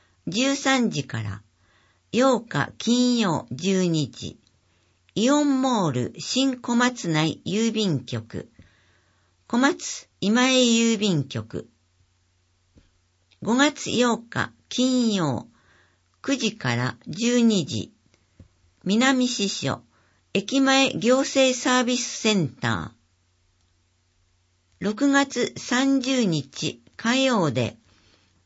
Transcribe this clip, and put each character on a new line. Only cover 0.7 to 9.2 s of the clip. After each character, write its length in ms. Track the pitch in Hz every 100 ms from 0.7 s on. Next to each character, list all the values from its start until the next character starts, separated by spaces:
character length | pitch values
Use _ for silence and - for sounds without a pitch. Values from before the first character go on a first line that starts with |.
| 269 226
時 140 | 151
か 180 | 135 113
ら、 200 | 107 - - _ _ _ _ _ _
八 280 | 214 269 240
日 320 | - 147 131 -
金 400 | - 240 247 240
曜 280 | 208 151 -
十 340 | 131 180 190 180
二 240 | 160 131
時、 300 | - 95 - _ _ _ _ _ _ _
イ 160 | - 233
オ 120 | 294
ン 200 | 294 269
モ 260 | 262 240 170
ー 40 |
ル 220 | 123 120 -
新 400 | - 247 269 247
小 160 | -
松 340 | 233 247 247 170
内 320 | 156 160 - -
郵 240 | 196 226
便 340 | 220 202 143
局、 460 | - 117 104 - - _ - _ _ _ _ _